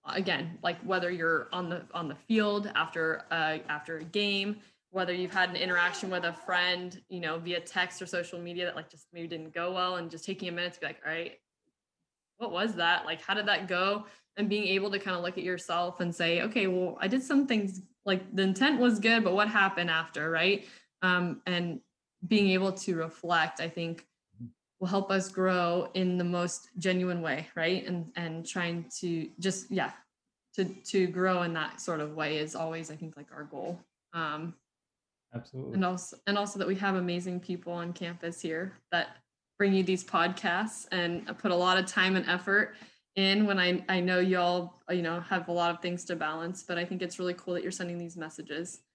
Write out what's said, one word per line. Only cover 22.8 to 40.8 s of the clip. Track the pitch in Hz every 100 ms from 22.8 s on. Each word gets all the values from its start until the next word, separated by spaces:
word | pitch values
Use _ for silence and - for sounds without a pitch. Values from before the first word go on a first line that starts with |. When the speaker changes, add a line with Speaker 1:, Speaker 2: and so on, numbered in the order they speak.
| - 170
Speaker 1:
reflect, | 165 - 170 170 160 -
I | 165
think, | 165 165 165 - _ _ _ 120 _ _ _
will | 185
help | 196 196
us | 190 185
grow | - 185 180 175 175 -
in | 190 185 180
the |
most | 175 175 175 - - -
genuine | 180 185 180 175
way, | 160 139 156
right? | - 165 185 -
And, | 175 165 -
and | 170 160 165
trying | 185 170 170 165 -
to | 180 165 156 -
just, | 180 190 -
yeah, | 185 127 - _ _ _ _ _
to, | -
to | 185 - - 196 180
grow | 170 185 180
in | 175
that | 165 156 -
sort | - 160
of | 151
way | 156 151 156
is | 156 160
always, | 160 165 156
I | 156
think, | 160 151
like, | 143
our | 143
goal. | 147 139 - 175 - _ _
Um, | 170 160 151 165 170 _ _ _ _ _ _ _
Speaker 2:
Absolutely. | 123 - 131 139
Speaker 1:
and | 196
also, | 185 180 - - -
and | 202
also | 202 202
that | 180
we | 190
have | 196 190
amazing | 180 175 180 180
people | 175 175 175
on | 170 170
campus | 175 170 175 170 170
here | 170 160 190 - _
that | 175 - - _ _ _ _
bring | 202
you | 190
these | 185 185
podcasts | - 180 175 185 196 175 214 -